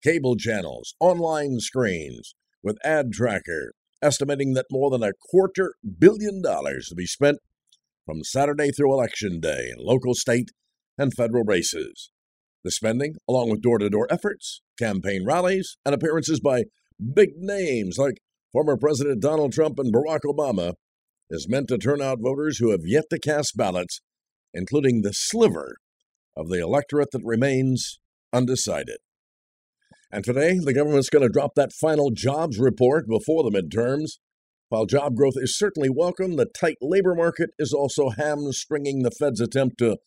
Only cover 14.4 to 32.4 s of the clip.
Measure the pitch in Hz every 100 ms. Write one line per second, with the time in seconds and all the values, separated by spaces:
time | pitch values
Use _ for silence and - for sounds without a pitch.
14.4 | - - _ - 113 98 90 98 95 160
15.4 | 180 185 95 - - 139 160 160 147 156
16.4 | 143 127 107 _ _ _ 113 143 208 147
17.4 | 185 202 180 123 98 98 139 120 _ _
18.4 | _ 117 151 135 147 143 143 127 135 156
19.4 | 147 120 156 139 131 110 151 156 143 143
20.4 | 143 101 87 90 _ _ _ _ _ 82
21.4 | 76 127 143 104 104 143 135 131 117 135
22.4 | 151 143 117 98 80 131 156 - 143 151
23.4 | 143 - 110 90 90 - _ _ _ _
24.4 | _ 85 92 139 135 120 101 101 - 220
25.4 | 220 82 67 - _ _ _ _ _ -
26.4 | 80 90 82 131 139 147 143 127 110 113
27.4 | 135 131 131 127 - - _ _ _ 123
28.4 | 123 127 - 82 62 52 _ _ _ _
29.4 | _ _ _ _ _ _ _ 104 98 123
30.4 | 156 185 147 127 147 143 131 151 131 110
31.4 | 139 - 139 - 156 151 139 110 107 143